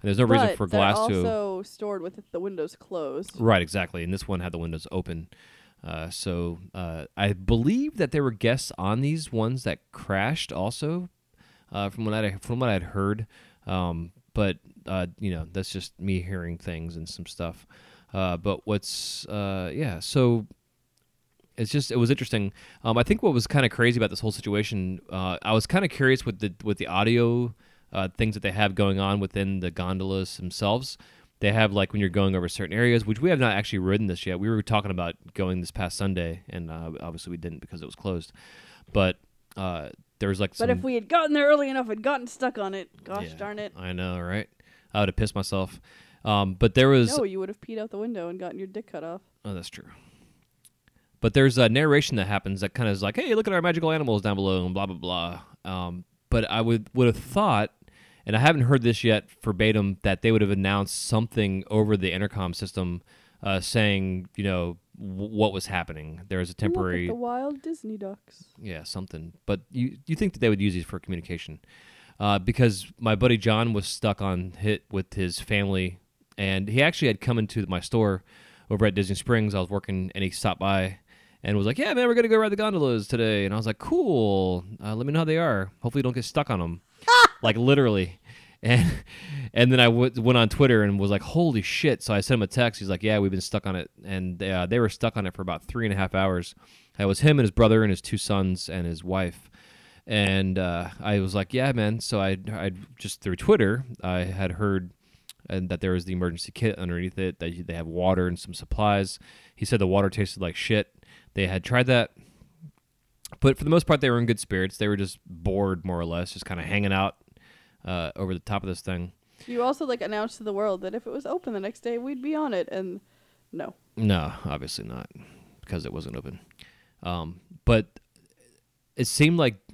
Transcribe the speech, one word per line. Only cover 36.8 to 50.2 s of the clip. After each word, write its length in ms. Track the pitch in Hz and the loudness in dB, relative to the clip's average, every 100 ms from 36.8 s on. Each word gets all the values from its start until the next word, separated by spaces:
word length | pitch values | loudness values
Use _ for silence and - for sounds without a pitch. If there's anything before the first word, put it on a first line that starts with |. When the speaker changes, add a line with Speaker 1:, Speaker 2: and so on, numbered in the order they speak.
| 82 78 | -12 -10
Speaker 1:
obviously 320 | 85 82 - | -12 -12 -12
we 60 | 85 | -10
didn't 220 | 87 78 | -10 -12
because 240 | - 87 | -14 -14
it 20 | |
was 100 | 73 | -14
closed. 380 | - 104 87 80 - - - - - - | -10 -6 -6 -8 -18 -20 -20 -20 -20 -2
But, 280 | 104 92 92 _ _ _ | 2 2 0 _ _ _
uh, 360 | - 95 85 73 - _ _ | -8 -6 -6 -10 -16 _ _
there 120 | 98 | -2
was, 100 | 95 | 0
like, 160 | 101 - | -2 -2
Speaker 2:
But 140 | 233 | -2
if 80 | 233 | 0
Speaker 1:
some 40 | |
Speaker 2:
we 120 | 254 | -2
had 160 | 247 208 | -4 0
gotten 240 | 339 311 | 0 2
there 140 | 294 285 | 4 4
early 200 | 294 285 | 4 2
enough 220 | 269 240 | -2 -4
and 120 | 220 | -4
gotten 240 | 226 277 240 | -2 -2 -6
stuck 300 | - 254 240 | -6 -4 -4
on 160 | 196 | -8
it, 320 | 196 180 _ | -8 -12 _
gosh 240 | - 196 175 | -12 -10 -10
Speaker 1:
Yeah, 80 | 160 | -10
Speaker 2:
darn 220 | 202 208 | -10 -10
it. 160 | 208 - | -12 -10
Speaker 1:
I 160 | 92 | -8
know, 260 | 90 92 90 | -6 -4 -6
right? 300 | 87 101 - _ _ _ _ | -4 -6 -6 _ _ _ _
I 60 | 104 | 0
would 100 | 101 | 0
have 60 | - | 0
pissed 180 | 107 | -2
myself. 440 | 104 95 98 92 - - - - _ | -2 -4 -4 -4 -8 -20 -20 -20 _
Um, 300 | - 104 98 | 0 2 2
but 200 | 92 117 | 2 2
there 140 | 131 131 | 6 8
was 300 | 135 117 - | 8 6 2
Speaker 2:
No, 60 | |
you 140 | 202 190 | 0 -4
would 100 | 190 | -8
have 100 | 208 | -10
peed 160 | - 220 | -12 -10
out 140 | 220 | -8
the 80 | 202 | -8
window 320 | 226 214 170 | -8 -6 -8
and 100 | 185 | -8
gotten 160 | 180 - | -10 -10
your 80 | 190 | -12
dick 200 | 202 - | -12 -12
cut 180 | 160 | -12
off. 160 | 165 175 - _ | -12 -14 -18 _
Speaker 1:
Oh, 80 | - | -12
that's 160 | 95 - | -10 -12
true. 220 | - - - _ _ | -16 -20 -20 _ _